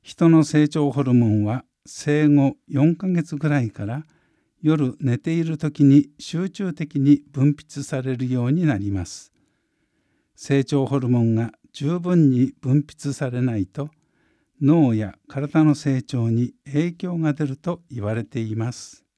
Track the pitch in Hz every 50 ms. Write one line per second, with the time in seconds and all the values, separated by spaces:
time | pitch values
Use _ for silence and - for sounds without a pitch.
0 | _ - - _ 180 165 165 160 151 147 - 151 151 147 151 156 147 143 123 139
1 | 139 127 123 120 120 110 104 107 104 104 113 127 - _ _ _ _ - - -
2 | - 147 147 151 151 151 147 143 135 135 - _ _ _ - 131 139 165 170 170
3 | - 190 180 170 151 - 160 143 151 151 143 143 123 110 - - 107 101 117 143
4 | 156 _ _ _ _ _ _ _ _ _ _ _ - 151 156 156 143 127 - _
5 | 160 131 120 - _ 165 165 170 165 160 160 151 - 156 147 - 143 139 139 147
6 | 143 - _ _ - - - 160 185 190 - - 202 185 170 - 170 151 - 147
7 | 135 143 147 143 - _ - 135 131 147 147 151 - _ - 143 143 - - 131
8 | 127 131 131 123 131 127 127 123 120 123 143 175 175 151 127 98 101 104 98 95
9 | 90 - - - - _ _ _ _ _ _ _ _ _ _ _ _ _ _ _
10 | _ _ _ _ _ _ _ _ - - 139 139 135 - 147 143 135 120 135 139
11 | 127 120 123 120 117 113 113 110 113 113 - _ _ _ _ - 143 143 170 180
12 | 170 180 180 170 160 139 127 123 131 127 - _ - 127 131 151 143 - - _
13 | - 143 131 - 147 127 120 127 131 127 113 107 95 95 _ - 139 151 _ _
14 | _ _ _ _ _ _ _ _ _ _ _ _ 151 135 156 170 151 127 113 107
15 | 107 95 - _ _ _ - 139 143 143 - 156 156 156 143 - - 147 135 127
16 | 123 - - 127 113 113 113 113 123 120 - _ _ 143 139 147 165 175 170 170
17 | - 180 175 170 160 156 143 143 156 139 131 - _ 175 147 170 _ _ 135 120
18 | 101 104 110 117 117 - - 123 113 110 110 117 117 123 120 - - - - _
19 | _ _ _